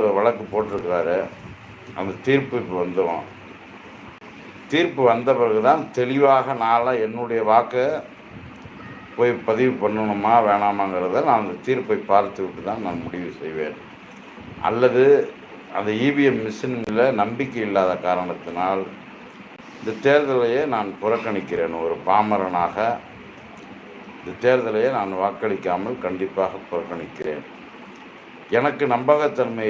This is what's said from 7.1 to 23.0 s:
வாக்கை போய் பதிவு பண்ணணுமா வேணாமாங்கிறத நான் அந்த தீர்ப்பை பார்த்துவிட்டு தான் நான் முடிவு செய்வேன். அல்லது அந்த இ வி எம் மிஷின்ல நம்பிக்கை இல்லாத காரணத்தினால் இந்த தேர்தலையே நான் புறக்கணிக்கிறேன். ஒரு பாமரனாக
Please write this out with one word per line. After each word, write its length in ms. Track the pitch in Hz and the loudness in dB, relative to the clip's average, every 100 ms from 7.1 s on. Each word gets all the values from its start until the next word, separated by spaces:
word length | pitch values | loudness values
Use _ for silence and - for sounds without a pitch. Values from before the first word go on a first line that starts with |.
| 117 120 113 | -4 -4 0
வாக்கை 420 | 107 113 120 123 135 156 - - - - - - - - - - - | 4 4 4 0 -2 -2 -8 -18 -20 -18 -18 -18 -18 -18 -18 -18 -12
போய் 180 | - 120 117 - | 0 2 2 0
பதிவு 280 | 110 127 | 2 2
பண்ணணுமா 600 | 123 104 107 107 101 107 120 | 2 -2 0 -2 0 4 4
வேணாமாங்கிறத 800 | 107 101 104 101 98 92 90 107 | 4 4 2 0 -2 -2 -2 0
நான் 200 | 156 120 | 2 2
அந்த 120 | 98 87 | 0 -6
தீர்ப்பை 340 | - 135 110 101 - | -4 -2 -2 -4 2
பார்த்துவிட்டு 540 | 101 98 98 92 90 | 2 2 -4 -8 -8
தான் 200 | 87 113 | -8 -6
நான் 200 | 98 87 | -6 -6
முடிவு 260 | 82 90 85 76 | -8 -8 -10 -10
செய்வேன். 360 | 80 78 76 - - - - - - - - - | -10 -6 -8 -8 -16 -20 -20 -20 -20 -18 -18 -6
அல்லது 420 | 92 113 123 127 139 143 - - - - - | -2 4 4 6 8 6 4 -8 -18 -18 -8
அந்த 180 | 95 104 107 | -4 -2 0
இ 120 | 135 | 2
வி 140 | 139 139 | 4 4
எம் 160 | 113 | 2
மிஷின்ல 600 | 110 107 127 123 110 110 131 | -2 -6 -6 -6 -2 2 2
நம்பிக்கை 500 | 113 107 117 135 120 | 2 0 -2 -6 -4
இல்லாத 300 | 104 98 92 90 | 0 2 2 2
காரணத்தினால் 840 | 90 90 90 85 85 85 92 95 98 - - - - - - - - - | 0 0 -2 -8 -8 -4 -2 -2 -4 -12 -18 -20 -20 -20 -20 -20 -20 -10
இந்த 180 | 110 110 | -8 -2
தேர்தலையே 600 | 131 147 143 127 117 127 151 | 4 4 4 2 2 2 0
நான் 240 | 113 98 95 | -2 -2 -4
புறக்கணிக்கிறேன். 760 | 104 113 113 98 85 85 82 82 | -2 0 -2 -4 -4 -2 -2 -2
ஒரு 180 | 82 82 90 | -4 -2 2
பாமரனாக 720 | 101 107 104 95 90 85 98 113 120 | 2 2 0 0 -2 -2 -2 -2 -4